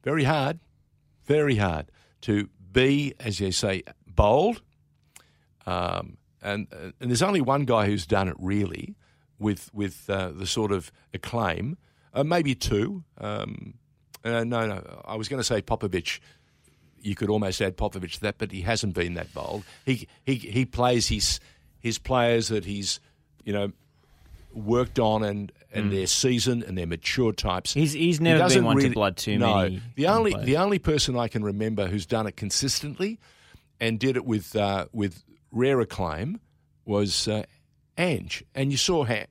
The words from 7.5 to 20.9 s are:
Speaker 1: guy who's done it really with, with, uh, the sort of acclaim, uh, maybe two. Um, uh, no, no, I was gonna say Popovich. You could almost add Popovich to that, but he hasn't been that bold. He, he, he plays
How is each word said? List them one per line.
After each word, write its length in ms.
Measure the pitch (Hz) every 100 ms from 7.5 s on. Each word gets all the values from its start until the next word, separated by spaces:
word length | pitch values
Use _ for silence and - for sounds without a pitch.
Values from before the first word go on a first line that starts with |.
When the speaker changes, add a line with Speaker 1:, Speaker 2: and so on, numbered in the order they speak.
| 139 135
Speaker 1:
guy 220 | 117 101
who's 180 | 101 -
done 220 | 101 95
it 80 | 76
really 560 | 92 101 95 - - 202 _ _ _ _
with, 300 | 104 98 -
with, 360 | 104 101 - -
uh, 200 | 98 92
the 140 | 80 95
sort 240 | - 107
of 200 | 98 82 _ _
acclaim, 640 | 95 - 117 101 85 110 170 _ _ _
uh, 100 | 104
maybe 320 | 147 175 147 123
two. 480 | - 104 113 196 160 -
Um, 580 | 104 104 101 - - - _ _ _ -
uh, 200 | 113 117
no, 220 | 117 120 110
no, 360 | 92 - - -
I 100 | 110
was 120 | 110
gonna 160 | 135
say 180 | 113 110
Popovich. 580 | - 113 104 90 - - - _ _ _ _ _ _ _
You 140 | 104 98
could 140 | 104
almost 320 | 107 101 92
add 160 | 98 90
Popovich 360 | 104 98 90
to 80 | -
that, 160 | 107 -
but 140 | 104
he 100 | 95
hasn't 320 | 90 110 104
been 200 | 90 87 87
that 180 | 82
bold. 300 | - - 101 98 - -
He, 220 | 123 - _ -
he, 100 | 131
he 300 | 113 110 127
plays 420 | 117 123